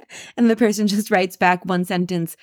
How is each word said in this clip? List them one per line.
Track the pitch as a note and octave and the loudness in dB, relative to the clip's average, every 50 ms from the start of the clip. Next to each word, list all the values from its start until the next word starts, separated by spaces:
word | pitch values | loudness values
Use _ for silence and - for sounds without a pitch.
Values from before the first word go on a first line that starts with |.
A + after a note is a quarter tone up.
| - _ - - - - - - | -20 _ -20 -20 -20 -14 -2 0
And | A#3+ A3+ | 2 2
the | A3+ | 4
person | G#3+ A#3+ G#3+ G#3 G#3+ G#3+ | 4 2 2 2 0 0
just | G3 G3+ G#3 G#3 - | 0 0 -2 0 0
writes | G#3+ F#3 F#3 F#3 - | 0 0 0 -2 -2
back | - F#3+ F3 F3+ F3+ - | 0 2 2 2 0 -2
one | F#3 F3+ F3+ F3+ | -2 -2 -2 -2
sentence, | - F#3+ F3 F3+ F3 F#3 E3+ E3 - - - | -2 -2 -2 -2 -2 -2 -4 -4 -6 -8 -16